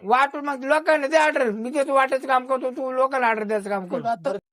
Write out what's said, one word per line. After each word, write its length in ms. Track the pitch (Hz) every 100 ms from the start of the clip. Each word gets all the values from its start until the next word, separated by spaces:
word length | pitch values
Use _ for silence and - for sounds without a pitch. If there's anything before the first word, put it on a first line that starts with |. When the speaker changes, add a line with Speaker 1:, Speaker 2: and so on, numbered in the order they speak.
Speaker 1:
वाटून 420 | 185 247 277 294 285
मग 180 | 269
लोकांना 440 | 269 311 320 311 277
दे 100 | 311
ऑर्डर, 320 | 302 285 240
मी 200 | 208 240
देतो 240 | 294 277
वाटायचं 340 | 269 269 262 269
काम 180 | 254 254
करतो, 240 | 262 254
तू 200 | 254 262
लोकांना 360 | 254 262 269 240
ऑर्डर 160 | 220
द्यायचं 260 | 208 214 202
काम 180 | 202 185
करतो. 200 | 180 233
Speaker 2:
आता 260 | 226 160 196 _